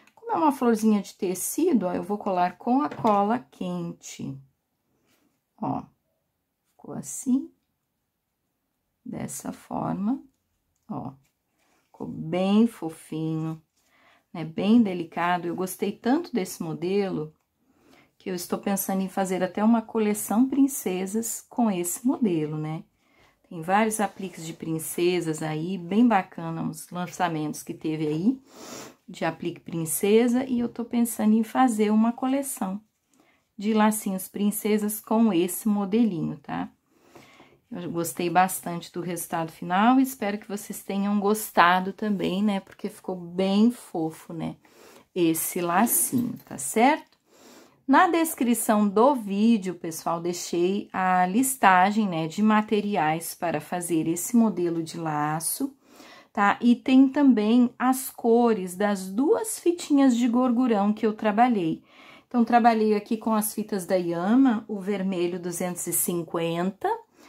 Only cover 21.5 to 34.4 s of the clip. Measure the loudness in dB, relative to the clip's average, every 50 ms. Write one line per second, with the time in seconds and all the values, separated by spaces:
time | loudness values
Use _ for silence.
21.5 | -4 0 0 0 0 0 -2 -4 -6 -2 -2 -2 0 2 0 0 0 0 -2 -2
22.5 | -4 -6 -6 -6 -8 -10 -12 _ _ _ _ _ _ _ _ _ _ _ _ _
23.5 | -14 -10 -4 0 2 2 2 2 0 -2 -4 -4 -4 -8 -12 -10 -10 -12 -12 -12
24.5 | -12 -10 -6 -6 -6 -6 -6 -6 -4 0 0 2 2 0 -2 -2 -4 -4 -6 -6
25.5 | -6 -6 -4 -6 -6 -6 -6 -2 2 4 6 6 4 4 0 -2 -8 -10 -8 -8
26.5 | -6 -6 -6 -6 -8 -10 -14 -12 -8 -8 -8 -8 -4 -4 -2 -2 -2 -4 -4 -6
27.5 | -8 -10 -12 -14 -12 -8 -6 -6 -4 -2 -2 -2 -2 0 2 0 0 0 -6 _
28.5 | -20 -20 -18 -16 -16 -16 -18 -18 -20 _ _ -20 -8 -6 -4 -4 -4 -6 -8 -10
29.5 | -10 -10 -12 -10 -6 -6 -4 -4 -4 -2 2 4 4 4 4 4 2 0 0 -2
30.5 | -2 -2 -2 -4 -6 -8 -8 -4 -2 0 0 0 0 0 2 4 4 4 2 0
31.5 | 2 2 2 2 2 2 2 2 4 4 2 2 0 -2 -4 -2 -2 -2 -4 -6
32.5 | -8 -8 -6 -8 -8 -10 -12 _ _ _ _ _ _ _ _ _ _ _ _ _
33.5 | _ -6 -2 0 2 4 4 4 2 0 -4 -6 -6 -6 -8 -10 -6 -2